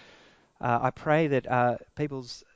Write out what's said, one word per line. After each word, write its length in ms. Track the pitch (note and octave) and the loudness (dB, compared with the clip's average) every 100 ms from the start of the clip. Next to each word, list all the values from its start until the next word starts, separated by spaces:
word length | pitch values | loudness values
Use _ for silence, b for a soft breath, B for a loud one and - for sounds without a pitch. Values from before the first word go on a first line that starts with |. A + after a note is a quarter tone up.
| B B B B B _ | B B B B B _
Uh, 200 | B2 A#2+ | 0 0
I 80 | B2+ | 0
pray 360 | - D#3 D3+ D#3+ | -2 2 2 2
that, 220 | C3+ - | 0 0
uh, 280 | B2 A#2+ A#2 - - | 2 2 0 -8 -8
people's, 480 | D3+ C3+ A#2+ - - | -6 -6 -12 -18 -20